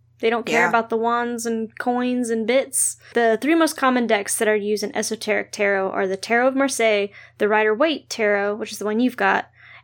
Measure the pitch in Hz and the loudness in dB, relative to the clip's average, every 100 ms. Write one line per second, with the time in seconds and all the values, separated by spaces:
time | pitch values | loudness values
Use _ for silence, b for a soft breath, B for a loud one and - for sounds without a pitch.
0 | _ - 226 233 226 233 240 233 226 226 | _ -4 -2 -2 0 2 2 2 0 -2
1 | 226 240 240 240 233 226 220 - 247 247 | 0 0 -2 -4 -4 -4 -6 -6 -4 -2
2 | 247 247 233 226 220 262 262 - 277 - | 0 -2 -2 -2 0 0 0 -2 -2 -4
3 | B 240 226 220 262 330 311 - 269 247 | B 2 2 2 2 2 2 2 0 2
4 | 233 214 202 - 214 214 202 208 208 - | 2 0 0 -2 2 0 0 -2 -2 -4
5 | 214 220 - 208 202 - 202 196 190 - | -6 -6 -2 -2 -4 -2 0 2 0 -2
6 | 196 196 - 233 254 262 269 269 226 208 | -2 -4 -2 2 2 2 0 2 2 2
7 | 202 B B - 208 214 214 214 320 285 | -2 B B -2 0 2 2 2 0 -2
8 | - - 214 202 202 208 214 - 202 214 | -8 -2 0 0 -2 -4 -8 -8 -4 0
9 | 247 240 196 196 - B B B | 0 0 0 0 -2 B B B